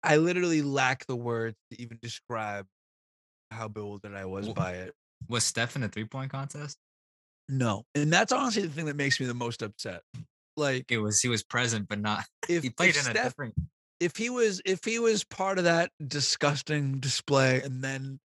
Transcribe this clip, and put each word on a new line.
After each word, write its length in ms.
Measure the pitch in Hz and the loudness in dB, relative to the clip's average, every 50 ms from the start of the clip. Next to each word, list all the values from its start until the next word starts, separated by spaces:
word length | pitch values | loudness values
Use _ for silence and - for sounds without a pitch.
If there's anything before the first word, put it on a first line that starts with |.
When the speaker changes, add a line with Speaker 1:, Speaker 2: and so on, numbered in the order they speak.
| - | 6
Speaker 1:
I 140 | 165 156 151 | 6 6 6
literally 440 | 160 170 180 180 180 175 165 156 | 6 4 2 2 2 2 2 2
lack 440 | 147 143 139 139 131 127 131 131 - - | 2 2 2 2 4 2 2 0 -2 -6
the 80 | 131 | -6
words 420 | 120 120 120 117 113 113 113 113 _ _ _ | -4 -2 -2 -2 -2 -2 -4 -6 _ _ _
to 100 | - - | -16 -14
even 180 | 120 117 117 113 | -14 -14 -14 -12
describe 680 | 113 117 117 - _ _ 120 113 107 104 101 101 98 95 _ _ _ _ _ _ _ _ _ _ _ _ _ _ _ _ | -12 -10 -12 -12 _ _ -6 -4 -4 -4 -6 -6 -8 _ _ _ _ _ _ _ _ _ _ _ _ _ _ _ _ _
how 160 | 113 113 110 110 | -10 -8 -8 -8
bewildered 460 | 104 107 104 104 101 101 98 104 101 | -8 -8 -8 -8 -10 -10 -12 -12 -10
I 100 | 98 98 | -8 -8
was 240 | 95 92 98 101 107 | -6 -6 -6 -6 -6
Speaker 2:
W-, 60 | 110 | -2
Speaker 1:
by 200 | 104 95 92 90 | -2 -2 -2 -2
it. 180 | 90 92 92 - _ _ _ _ _ - - | -8 -10 -12 -14 _ _ _ _ _ -10 -4
Speaker 2:
was 140 | 117 117 113 | -2 -2 0
Steph 300 | - - - 117 117 - | 0 0 -2 -2 -2 -2
in 60 | 143 | -4
the 80 | 123 104 | -4 -4
three-point 420 | - 107 110 110 - 131 131 131 | -4 -6 -8 -8 -8 -8 -8 -8
contest? 460 | - 139 139 139 - 147 147 147 143 _ _ _ _ _ _ _ _ _ _ _ _ _ _ - | -8 -8 -8 -8 -10 -10 -10 -12 -12 _ _ _ _ _ _ _ _ _ _ _ _ _ _ -4
Speaker 1:
No, 360 | 135 131 127 117 104 98 - _ _ | 0 2 2 2 2 0 -4 _ _
and 160 | 147 147 151 | 0 2 4
that's 200 | 165 180 220 - | 4 4 4 4
honestly 320 | 254 262 269 254 220 220 196 | 2 2 2 2 0 0 0
the 60 | 170 143 | -2 -4
thing 120 | 147 165 | -4 -4
that 100 | 151 143 147 | -4 -2 0
makes 220 | 143 139 131 - | 0 0 0 0
me 60 | 135 | 0
the 80 | 127 120 | -2 -2
most 280 | 120 123 120 117 - | -2 -4 -4 -4 -4
upset. 420 | 117 107 104 - - 107 92 - - _ _ - - _ _ _ _ _ _ - | -6 -8 -8 -8 -10 -10 -10 -10 -14 _ _ -16 -16 _ _ _ _ _ _ 0
Like 280 | 147 143 131 131 131 - | 0 2 2 0 -2 -2
Speaker 2:
It 100 | 123 113 | 0 0
was, 220 | 107 107 107 - | 0 2 2 2
he 60 | - 123 | 2 2
was 140 | 120 107 - | 0 0 -2
present, 440 | _ - 120 123 117 113 107 101 - | _ -2 0 0 2 0 -2 -2 -4
but 120 | 107 104 | -4 -2
not, 260 | 104 104 107 - - - _ _ | 0 0 -2 -2 -4 -8 _ _
<laughs> 60 | - - | -4 -2
Speaker 1:
if, 200 | 175 170 147 131 | 0 0 0 -2
Speaker 2:
he 20 | |
played 200 | - - 170 185 | -2 2 2 4
Speaker 1:
if 60 | 160 | 4
Speaker 2:
in 120 | 147 139 127 | 4 0 0
a 60 | 113 | 0
Speaker 1:
Steph, 20 | |
Speaker 2:
different 400 | 214 247 254 - - 143 117 104 - - - _ _ _ _ _ _ | 0 0 0 -4 -6 -10 -4 -4 -4 -4 -6 _ _ _ _ _ _
Speaker 1:
if 180 | 170 175 - - | -2 -2 0 -2
he 120 | 220 240 | -4 -2
was, 320 | 254 247 233 220 196 185 - | 2 2 2 2 2 0 0
if 200 | 196 190 175 - | -2 -2 0 0
he 140 | 226 226 233 | -2 0 2
was 240 | 233 226 220 208 - | 4 4 4 4 0
part 340 | _ - - 190 190 190 190 | _ -4 -2 0 0 2 4
of 80 | 175 | 4
that 260 | 170 170 165 170 175 _ _ 156 | 6 6 6 4 2 _ _ -10
disgusting 960 | 135 123 147 135 - - - - 147 143 139 - - 151 147 143 135 135 135 | -4 -2 0 0 0 0 4 4 2 2 2 -2 -2 -2 0 0 0 -2 -2
display 600 | 127 139 127 - - - 143 135 131 131 127 131 | -2 -2 -2 -2 0 4 6 6 6 6 4 4
and 220 | 131 139 131 127 131 | 0 -2 -6 -6 -6
then 360 | 135 135 135 135 135 135 135 _ | -6 -6 -6 -8 -10 -10 -12 _